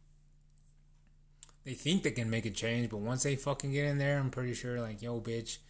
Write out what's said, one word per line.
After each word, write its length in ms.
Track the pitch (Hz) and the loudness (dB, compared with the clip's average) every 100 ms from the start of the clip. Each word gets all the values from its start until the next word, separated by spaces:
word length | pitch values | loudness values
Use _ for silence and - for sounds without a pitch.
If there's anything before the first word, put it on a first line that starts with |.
| - - - - - - - - - - - - - - - - | -20 -20 -20 -20 -20 -20 -20 -20 -20 -20 -20 -20 -20 -20 -20 -16
They 100 | 135 | -12
think 280 | 131 147 185 | -2 2 4
they 100 | 151 | 4
can 180 | 120 110 | 2 2
make 160 | 113 107 | 2 0
a 40 | |
change, 400 | 98 113 120 117 | -2 0 2 0
but 80 | 107 | -2
once 260 | 110 127 | -2 2
they 120 | 143 135 | 2 2
fucking 380 | 143 135 139 | 0 -2 0
get 120 | 139 147 | 0 2
in 120 | 143 | 2
there, 200 | 139 143 | 2 2
I'm 140 | 131 | 0
pretty 220 | 127 127 | 0 -2
sure, 280 | 117 123 123 | -2 -4 -2
like, 200 | 113 107 | -4 -4
"Yo, 200 | 120 120 | -4 -4
bitch, 380 | 110 117 110 - - | -2 -4 -4 -8 -12